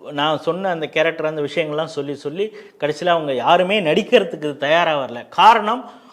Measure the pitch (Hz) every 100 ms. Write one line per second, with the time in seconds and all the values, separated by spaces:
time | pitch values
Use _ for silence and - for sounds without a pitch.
0 | 117 147 143 151 - 170 190 170 151 160
1 | 160 160 156 156 143 170 156 151 156 147
2 | 143 143 143 160 208 - - - 147 147
3 | 175 170 151 127 120 175 180 214 190 -
4 | 214 240 190 160 151 139 139 160 170 151
5 | 127 120 110 - 196 226 208 247 - -
6 | -